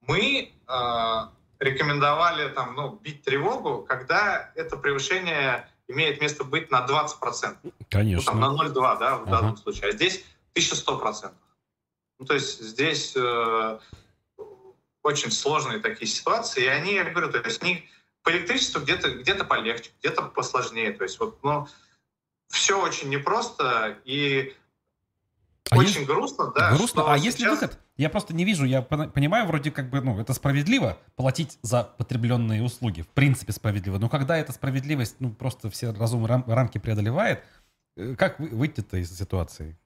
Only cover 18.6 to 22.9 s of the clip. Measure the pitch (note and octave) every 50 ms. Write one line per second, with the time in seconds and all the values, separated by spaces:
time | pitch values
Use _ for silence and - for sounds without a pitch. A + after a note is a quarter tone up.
18.6 | - - - D#3 C#3+ - E3+ F3+ - D3+ B2+ A#2 A#2+ D#3+ G3 G3 F3 - C3+ A2+
19.6 | A2 A2+ A2+ A2+ - - _ _ - D3+ D#3+ E3 D#3 - - - B2+ - - B2+
20.6 | A#2+ A2+ A2 A2+ A2+ G#2+ G#2 - G2+ F#2 - - A2+ G#2 - - - C#3 D3 D3
21.6 | C#3+ - - - _ _ _ _ _ _ _ _ _ _ _ _ _ _ - -
22.6 | - - G3+ G3 F#3 E3